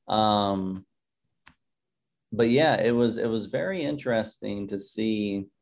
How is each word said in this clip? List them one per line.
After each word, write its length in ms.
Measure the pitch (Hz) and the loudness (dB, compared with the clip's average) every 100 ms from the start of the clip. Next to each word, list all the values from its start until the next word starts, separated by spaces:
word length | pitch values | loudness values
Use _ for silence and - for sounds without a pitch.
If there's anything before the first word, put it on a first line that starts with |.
| - | -2
Um, 800 | 107 107 104 101 98 95 95 - _ _ _ _ _ - - _ _ _ _ _ _ _ | 2 4 2 2 -2 -4 -8 -14 _ _ _ _ _ -20 -20 _ _ _ _ _ _ _
but 180 | 107 117 | 0 4
yeah, 320 | 131 156 110 | 6 4 4
it 100 | 117 | 4
was, 260 | 120 117 110 | 4 2 0
it 100 | 113 | -2
was 200 | 113 101 | -2 -4
very 340 | 139 180 190 | -4 -4 -4
interesting 840 | 147 143 131 110 107 - 104 101 101 | -4 -4 -2 -2 -2 -8 -8 -8 -8
to 100 | 101 | -8
see, 680 | - 110 110 107 104 98 98 _ | -8 -4 -2 0 -2 -4 -6 _